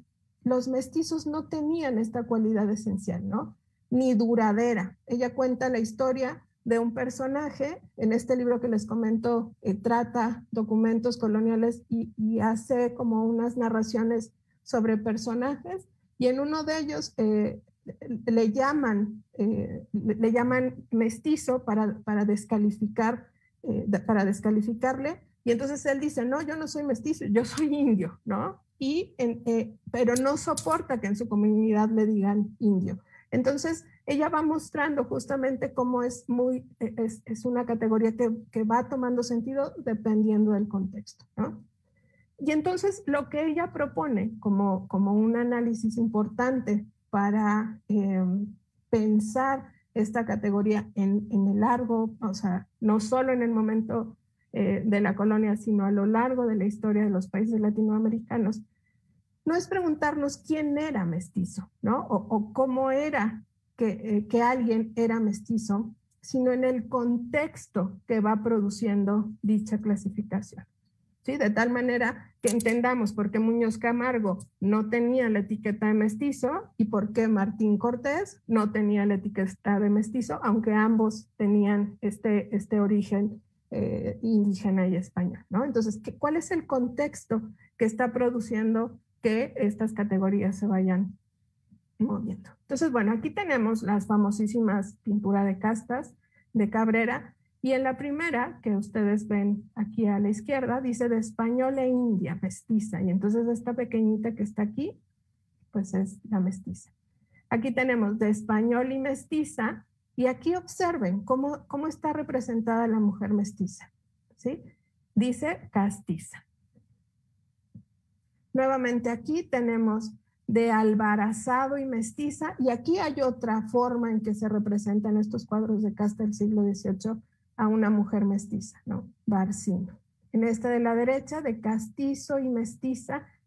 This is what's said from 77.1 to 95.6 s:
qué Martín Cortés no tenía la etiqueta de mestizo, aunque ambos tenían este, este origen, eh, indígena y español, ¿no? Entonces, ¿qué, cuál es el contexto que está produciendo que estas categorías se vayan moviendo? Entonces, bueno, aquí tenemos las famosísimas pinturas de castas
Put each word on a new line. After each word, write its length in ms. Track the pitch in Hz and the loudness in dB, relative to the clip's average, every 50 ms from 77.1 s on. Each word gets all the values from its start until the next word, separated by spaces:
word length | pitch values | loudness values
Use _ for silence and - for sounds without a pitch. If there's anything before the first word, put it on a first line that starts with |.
| 214 | 0
qué 160 | 233 226 220 | 0 2 4
Martín 480 | 220 202 196 220 - - 220 214 208 | 4 2 2 0 0 0 2 2 4
Cortés 640 | 196 220 240 247 240 240 277 285 339 403 - - - _ | 4 2 0 -2 -2 -2 -2 -2 -2 -4 -6 -8 -12 _
no 260 | - 226 220 214 214 214 | 0 2 2 2 2 0
tenía 320 | 214 214 208 208 202 202 | 0 2 2 2 2 2
la 100 | 208 202 | 2 2
etiqueta 640 | 190 190 208 202 196 190 190 - - - 208 202 202 | 0 -2 -4 -2 -2 -2 -2 -4 -4 -2 0 2 2
de 120 | 214 208 | 4 4
mestizo, 500 | 208 214 214 214 - 254 220 - - - - | 4 4 2 0 -2 -4 -4 -4 -4 -2 0
aunque 300 | 233 214 226 220 220 208 | 0 0 2 2 2 4
ambos 560 | 214 214 220 226 220 220 214 214 214 - - _ | 4 4 4 4 4 4 2 0 -4 -10 -14 _
tenían 640 | - 214 202 208 208 202 202 208 202 202 202 - - | -2 2 4 4 4 4 4 4 2 0 -2 -4 -4
este, 560 | - 208 208 - - 220 208 208 202 - 226 | -4 -4 -4 -2 0 0 2 0 0 0 -2
este 240 | 196 202 - 220 208 | -4 -2 0 2 2
origen, 640 | 202 196 214 202 202 - 208 196 208 214 214 - - _ _ _ _ _ | 4 4 4 2 2 2 0 0 0 -2 -4 -8 -14 _ _ _ _ _
eh, 480 | - 214 202 - 208 208 - 202 - - - | -4 -4 -2 -2 -2 -2 -4 -4 -4 -4 0
indígena 640 | 226 226 208 202 202 190 190 - 196 190 190 185 185 | 2 2 4 4 2 2 0 0 0 2 2 2 2
y 80 | 180 | 2
español, 480 | 175 185 - - 185 180 180 - - - - | 0 -2 -4 -4 -2 -2 -2 -4 -6 -8 -4
¿no? 140 | - 202 269 | -2 0 0
Entonces, 360 | 294 233 233 220 220 208 220 - | 0 0 0 0 0 -2 -6 -8
¿qué, 140 | 247 - | -12 -6
cuál 200 | - - 294 302 | -4 -2 -2 0
es 140 | 339 330 - 381 | -2 -2 -2 -4
el 140 | 330 320 | -4 -2
contexto 760 | - - 262 247 247 247 254 294 294 - - - - 226 220 220 220 - - _ _ _ | -2 -2 -2 -2 -2 -2 -2 -4 -4 -6 -10 -6 -4 -4 -4 -4 -6 -12 -20 _ _ _
que 80 | - 226 | -2 0
está 300 | 220 220 220 254 240 240 | 0 0 0 -2 -2 0
produciendo 840 | 247 247 240 247 240 - - 247 214 220 220 226 220 233 233 - - _ _ _ _ - | 0 0 0 0 -2 -4 -4 -2 -2 0 0 0 0 -2 -4 -6 -12 _ _ _ _ -2
que 300 | 226 214 226 269 - - | 0 0 0 -2 -4 -2
estas 360 | - 208 208 208 - 220 214 - | -2 0 0 0 0 -2 -2 -2
categorías 640 | 208 208 208 190 190 190 190 190 202 190 190 190 | -2 -2 0 2 2 2 2 2 2 0 0 -2
se 100 | - 208 | -2 0
vayan 520 | 208 190 185 190 185 185 180 202 185 - - _ _ _ _ _ _ _ _ _ _ - _ _ _ _ - | 0 2 2 2 2 2 2 0 -2 -4 -10 _ _ _ _ _ _ _ _ _ _ -20 _ _ _ _ -2
moviendo? 500 | 214 - - 196 220 202 185 - - - - _ _ | -2 -2 -2 -2 -4 -6 -8 -8 -12 -16 -20 _ _
Entonces, 280 | - 277 254 330 311 | -8 -4 -2 0 0
bueno, 220 | 247 240 202 208 226 | 2 2 2 2 2
aquí 160 | 220 226 302 | 0 -2 -4
tenemos 540 | - 403 403 339 277 247 220 220 226 220 226 | -4 -4 -2 0 0 2 2 2 0 0 0
las 240 | 190 208 202 190 | 0 0 0 0
famosísimas 920 | - 214 208 202 202 208 214 214 208 220 240 226 202 196 202 190 196 - - _ | 2 2 4 4 2 2 0 -2 0 0 2 2 2 2 0 -2 -4 -8 -10 _
pinturas 420 | 226 202 208 202 190 202 196 196 | -2 -2 0 0 2 2 2 2
de 140 | 196 190 | 0 0
castas 560 | 190 | 0